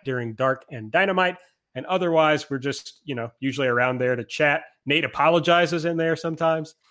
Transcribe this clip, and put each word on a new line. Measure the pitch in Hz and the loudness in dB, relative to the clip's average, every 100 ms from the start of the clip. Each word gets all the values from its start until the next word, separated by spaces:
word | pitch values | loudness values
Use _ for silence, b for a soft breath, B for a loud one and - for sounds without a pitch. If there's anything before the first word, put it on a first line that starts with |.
during | 135 127 117 | -6 -6 -6
Dark | 110 131 131 - | -2 -2 -2 -8
and | 127 107 | -14 -2
Dynamite. | 160 196 185 180 180 b b _ | 0 2 2 0 -4 b b _
And | 131 139 | -12 -4
otherwise, | 185 175 160 156 151 - | -2 2 4 4 2 -2
we're | 139 | -6
just, | 139 139 - - | -4 -6 -10 -16
you | - | -10
know, | 123 117 - | -8 -8 -6
usually | 131 123 131 | -4 0 0
around | 120 127 127 | 2 2 2
there | 127 | 0
to | 120 | -2
chat. | 113 - 147 156 - _ | -4 0 2 2 -4 _
Nate | 135 151 | -2 0
apologizes | 139 - 151 170 165 170 170 165 165 | 0 2 4 4 4 4 2 0 -2
in | 165 | -2
there | 165 | -2
sometimes. | 160 165 156 165 160 156 - _ | -2 -4 -2 0 0 -4 -16 _